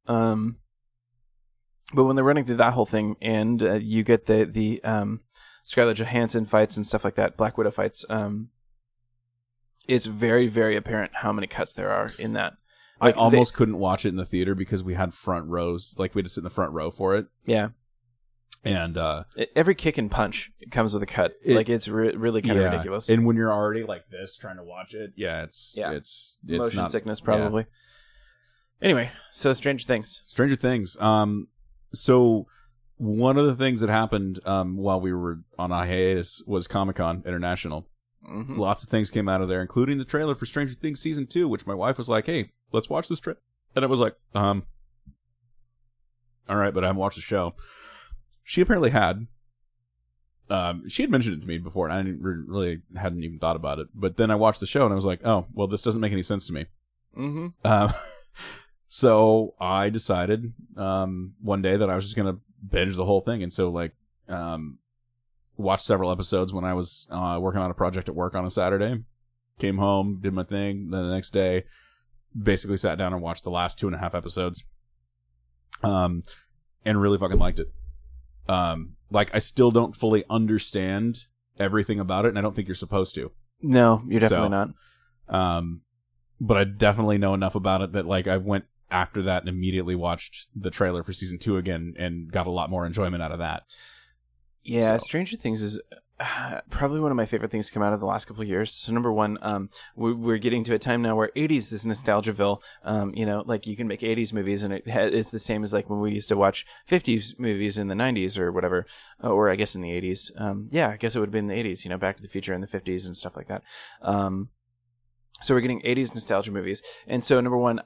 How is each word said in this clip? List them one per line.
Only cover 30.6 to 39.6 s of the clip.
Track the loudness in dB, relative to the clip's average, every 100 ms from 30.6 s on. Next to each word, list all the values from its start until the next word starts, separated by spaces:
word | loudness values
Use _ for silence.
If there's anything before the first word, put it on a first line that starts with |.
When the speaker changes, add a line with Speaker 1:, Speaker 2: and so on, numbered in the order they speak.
| 0 0 -2 0
Speaker 2:
Um, | 4 4 2 -2 -8 _ -20 -20 _
so | 0 6 8 8 4 0 _ -20 _ _ -8
one | -4 2 2 4
of | 4
the | 2
things | 0 0
that | 0
happened, | 0 0 -2 -2 -6 -2
um, | -2 -2 -2
while | 0 0
we | 0
were | -2 -4 -8 -12 -8
on | -4
a | -2 0
hiatus | 2 2 2 -2 -8 -4
was | -4 -2
Comic-Con | -2 -2 0 -2 -4 -6
International. | -4 -4 -4 -6 -10 -12 _ _ _ -14
Speaker 1:
Mm-hmm. | -12 -8 -2
Speaker 2:
Lots | -2 -2
of | 0
things | 0 0
came | -2 0
out | 0
of | 0
there, | -2